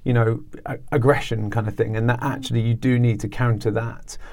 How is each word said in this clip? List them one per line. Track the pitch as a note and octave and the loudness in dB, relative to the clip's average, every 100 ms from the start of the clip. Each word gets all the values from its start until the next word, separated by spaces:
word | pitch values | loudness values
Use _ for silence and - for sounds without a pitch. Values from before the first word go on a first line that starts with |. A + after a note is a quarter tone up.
you | C3 | 0
know, | A#2+ A2+ A2+ - - - | 2 2 0 -6 -12 -10
a-, | B2+ - | -10 -2
aggression | D3 A#2+ C#3+ - A2 G#2 | 4 4 4 2 -4 -2
kind | G#2+ G#2+ | -2 -2
of | |
thing, | G#2 A2+ A2 | -2 -2 0
and | A#2 | 0
that | A#2 | 0
actually | C#3 C3+ - A#2+ | -2 -4 -2 0
you | A2+ | 0
do | A2+ C3 B2 | 2 2 4
need | A#2+ G#2 | 4 2
to | G#2+ | -4
counter | - B2 G#2+ A2+ | -2 0 0 0
that | G#2 A#2 - - - - | 0 -2 -6 -12 -14 -12